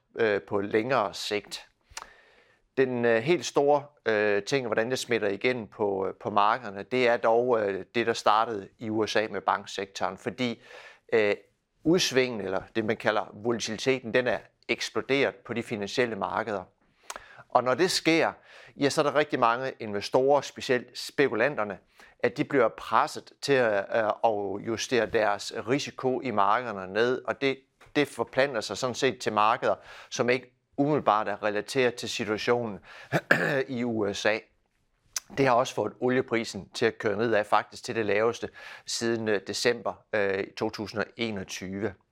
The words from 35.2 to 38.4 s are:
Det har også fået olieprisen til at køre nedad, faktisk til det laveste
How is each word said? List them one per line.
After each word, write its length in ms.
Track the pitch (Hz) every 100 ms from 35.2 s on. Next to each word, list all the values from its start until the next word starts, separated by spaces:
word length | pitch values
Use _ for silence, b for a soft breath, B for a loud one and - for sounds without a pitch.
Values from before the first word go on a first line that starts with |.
| - -
Det 80 | 135
har 80 |
også 200 | 120 127
fået 180 | - 107 -
olieprisen 680 | 127 127 127 113 113 101 85
til 120 | - 117
at 120 | -
køre 180 | 113 101
nedad, 280 | 117 104
faktisk 400 | 107 107 117 -
til 100 | -
det 120 | 110 104
laveste 420 | 101 113 113